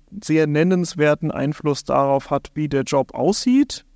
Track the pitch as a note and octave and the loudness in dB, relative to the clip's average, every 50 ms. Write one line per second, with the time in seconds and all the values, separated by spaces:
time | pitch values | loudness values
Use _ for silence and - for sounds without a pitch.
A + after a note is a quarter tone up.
0 | - _ - G2 - - D#3 D#3 D#3 D3 D3 D3 E3 F3+ F#3 F3+ F3 - - - | -10 _ -18 -16 -4 0 2 2 2 2 2 2 2 2 2 0 0 -4 -2 0
1 | D3+ D3 D3 - - D#3 - - C3+ C#3+ D3+ - - D3+ C#3+ - - - C3 C3+ | 2 2 2 0 -2 -6 -4 -2 -4 -4 -4 -2 -2 -2 -2 -2 -2 0 0 2
2 | C#3 C#3 C#3 C#3 - - C#3+ C#3+ - - _ D3+ D#3 D3 C#3+ C3+ C3 - - C#3 | 2 2 0 0 0 -2 -4 -4 -4 -8 _ -6 -4 -2 -2 -2 -2 0 0 -2
3 | C3 - - - B2 E3+ G#3+ - - B3+ B3 C4+ D4 - - - - _ _ | -2 -2 -4 -2 0 0 0 0 0 2 4 4 2 0 -4 -14 -16 _ _